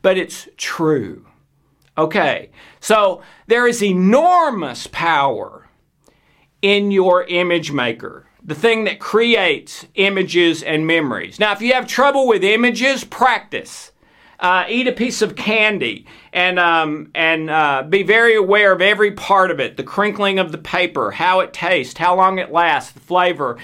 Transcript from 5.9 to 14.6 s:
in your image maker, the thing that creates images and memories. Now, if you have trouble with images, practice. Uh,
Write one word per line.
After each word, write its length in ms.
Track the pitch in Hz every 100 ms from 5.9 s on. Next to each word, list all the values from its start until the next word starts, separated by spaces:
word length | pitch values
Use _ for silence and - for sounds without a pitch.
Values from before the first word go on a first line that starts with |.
| _ _ _ _ _ _ _
in 300 | 196 202 202
your 320 | 196 185 180
image 480 | - 175 175 170 156
maker, 560 | 139 120 113 98 - - _
the 100 | -
thing 300 | 151 226 220
that 160 | 208 156
creates 840 | - 214 233 226 180 135 - - - -
images 680 | 196 196 170 170 170 160
and 240 | - 156 160
memories. 540 | 165 143 101 87 -
Now, 120 | 208
if 80 | 202
you 140 | 233
have 140 | 254 -
trouble 400 | - 277 277 262
with 160 | 202
images, 580 | 190 220 240 208 262 269
practice. 840 | - - 254 220 - 110 - - - _ _ _ _ -
Uh, 240 | 180 185